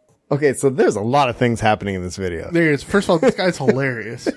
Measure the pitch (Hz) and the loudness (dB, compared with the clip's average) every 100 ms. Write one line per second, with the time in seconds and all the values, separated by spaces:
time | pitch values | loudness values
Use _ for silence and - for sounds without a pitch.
0 | _ _ - 143 143 131 139 139 370 104 | _ _ -6 0 0 2 0 2 0 0
1 | 110 139 127 - 120 113 107 107 101 95 | 0 2 2 2 0 2 2 0 -2 -6
2 | 90 98 92 80 85 170 160 143 - 202 | -6 -6 -4 -4 -2 0 2 0 0 0
3 | 196 165 254 - 185 170 127 127 135 117 | 2 2 2 2 0 0 0 2 0 -4
4 | 104 120 - | -8 -8 -6